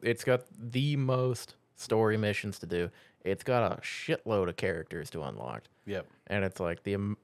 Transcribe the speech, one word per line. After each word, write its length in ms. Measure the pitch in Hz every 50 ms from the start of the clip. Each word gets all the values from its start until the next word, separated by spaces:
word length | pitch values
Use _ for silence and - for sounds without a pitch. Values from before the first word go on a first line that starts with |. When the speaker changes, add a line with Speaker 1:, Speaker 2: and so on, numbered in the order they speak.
Speaker 1:
it's 220 | - 117 117 - -
got 200 | 131 127 123 - - - -
the 380 | 139 120 110 127 139 147 147
most 580 | 139 135 131 127 127 127 127 123 - - - - _ _ _ _
story 400 | - - - 113 110 113 107 107
missions 420 | 107 107 104 101 - - 104 95 -
to 80 | -
do. 240 | 82 87 87 87 85 - - - - _ _ -
It's 180 | 92 98 - -
got 280 | - 127 120 113 92
a 80 | - -
shitload 680 | - - - - - - 160 - - 113 113 101 92 87
of 80 | 82
characters 520 | - - 95 90 80 78 - - 82 73 -
to 120 | - 82
unlock. 400 | 76 64 52 52 57 62 57 55 - - _ _ -
Speaker 2:
Yep. 200 | 104 101 92 82 - _ _ -
Speaker 1:
And 180 | - 95 104 98
it's 140 | 95 - -
like 220 | 92 85 85 -
the, 140 | - 101 101
um, 200 | 98 101 101 104 -